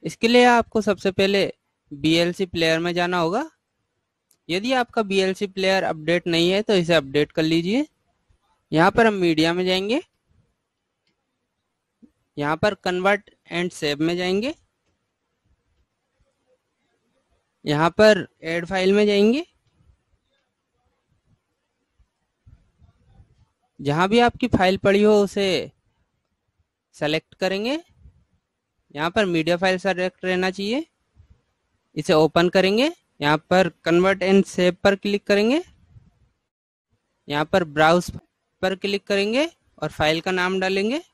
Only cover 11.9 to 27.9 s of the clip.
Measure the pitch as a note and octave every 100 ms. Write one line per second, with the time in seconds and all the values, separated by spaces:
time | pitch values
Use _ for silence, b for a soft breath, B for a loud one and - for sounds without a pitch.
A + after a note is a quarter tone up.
11.9 | _ _ _ _ - D3 D#3+ G#3+ G3+ -
12.9 | F3+ F#3 G3+ - _ _ E3+ F3+ - D3+
13.9 | C#3+ D#3+ F3 F3+ F#3+ A#3+ E4 _ _ _
14.9 | _ _ _ _ _ _ _ _ _ _
15.9 | _ _ _ C5+ C5 _ B4+ _ _ _
16.9 | _ _ _ _ _ _ _ - D3 E3
17.9 | - G#3+ G3+ - _ D#3+ E3+ E3+ F#3+ F#3
18.9 | G3+ G#3 G3+ G#3 C4 F4 _ _ _ _
19.9 | _ _ _ _ _ _ _ _ _ _
20.9 | _ _ _ _ _ _ _ _ _ _
21.9 | _ _ _ _ _ - - _ _ _
22.9 | _ _ _ - _ _ _ _ _ C#3+
23.9 | D3 F#3 A3+ A#3+ - B3 - F#3 F#3+ G3+
24.9 | G3+ G#3 G#3+ G3+ - G3 D#3+ B2+ _ _
25.9 | _ _ _ _ _ _ _ _ _ _
26.9 | - D3+ D#3 _ - F#3 F#3+ A3 D4+ E4+